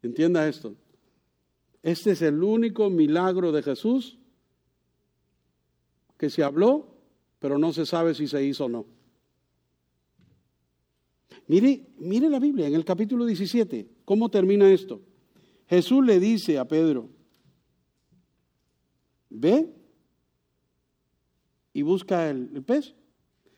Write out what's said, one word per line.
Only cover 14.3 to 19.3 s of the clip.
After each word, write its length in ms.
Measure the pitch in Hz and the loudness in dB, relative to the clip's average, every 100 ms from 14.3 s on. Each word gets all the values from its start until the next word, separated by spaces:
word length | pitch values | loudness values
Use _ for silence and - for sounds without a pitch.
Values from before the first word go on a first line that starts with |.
| 202 185 202 196 | 0 2 6 6
esto? 320 | 185 190 104 _ _ _ _ _ _ _ | 6 2 -16 _ _ _ _ _ _ _
Jesús 360 | 180 175 262 | 0 4 4
le 160 | 262 196 | 6 4
dice 380 | 196 226 - 147 | 4 0 0 -2
a 100 | 123 | 0
Pedro, 400 | 156 165 131 113 - _ _ _ _ _ _ _ _ _ _ _ _ _ _ _ _ _ _ _ _ | 0 2 0 -6 -20 _ _ _ _ _ _ _ _ _ _ _ _ _ _ _ _ _ _ _ _
"Ve 420 | _ | _